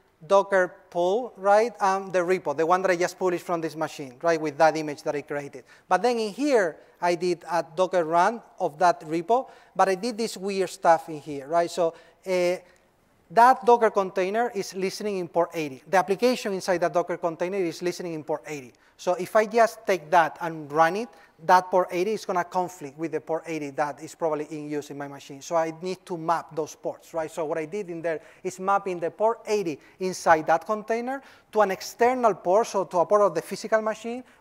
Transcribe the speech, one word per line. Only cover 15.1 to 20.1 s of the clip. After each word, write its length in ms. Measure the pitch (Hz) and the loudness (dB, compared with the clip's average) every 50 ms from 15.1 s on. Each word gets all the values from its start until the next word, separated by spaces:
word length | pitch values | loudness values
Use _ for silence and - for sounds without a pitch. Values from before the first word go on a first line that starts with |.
| 202 | -4
in 100 | 185 175 | -4 -6
port 240 | 160 - 170 170 170 - | -2 0 0 0 0 -2
eighty. 300 | 170 156 143 131 127 - | -4 -6 -6 -8 -12 -4
The 100 | 160 175 | 0 2
application 560 | 185 180 190 196 185 240 254 254 - - 220 196 | 2 2 2 0 2 2 2 2 0 -2 -4 -6
inside 240 | 185 - - 185 | -4 -2 -2 0
that 160 | 170 175 170 165 | 0 0 0 0
Docker 240 | 175 165 - 175 | 0 -2 -2 -2
container 400 | 160 - 170 165 - 175 180 196 | -4 -4 -4 -2 -4 -4 -2 -2
is 240 | 202 180 165 156 - | -2 -2 -2 -4 -4
listening 320 | 180 175 - - 180 175 165 | -4 -6 -4 -6 -8 -8 -8
in 100 | 156 143 | -8 -6
port 200 | - 156 143 - | -6 -6 -6 -6
eighty. 240 | 156 156 143 127 117 - _ _ _ _ | -8 -12 -12 -12 -14 -20 _ _ _ _
So 180 | - - 185 180 | -6 -4 -2 -2
if 200 | 175 185 - - | -2 -2 0 2
I 100 | 220 220 | 2 2
just 400 | 208 208 233 226 214 - - - | 4 4 4 4 4 2 -2 -2
take 240 | - 196 175 156 151 | -2 -2 -2 0 2